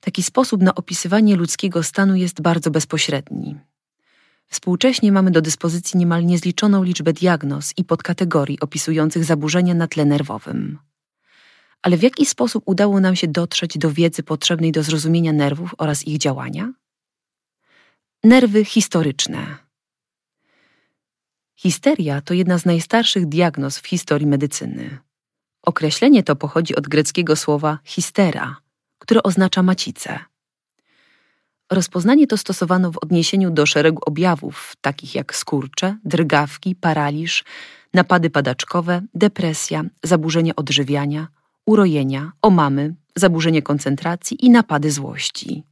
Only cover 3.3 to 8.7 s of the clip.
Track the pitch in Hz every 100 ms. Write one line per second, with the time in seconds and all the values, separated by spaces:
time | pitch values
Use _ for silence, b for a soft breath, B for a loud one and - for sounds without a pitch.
3.3 | - - 147 _ _ _ _ _ _ _
4.3 | _ _ - - 180 262 254 214 196 190
5.3 | 165 156 156 170 170 - 185 175 170 170
6.3 | 175 180 175 214 202 185 175 156 151 180
7.3 | 165 143 143 143 - 180 165 - 175 180
8.3 | 160 139 139 147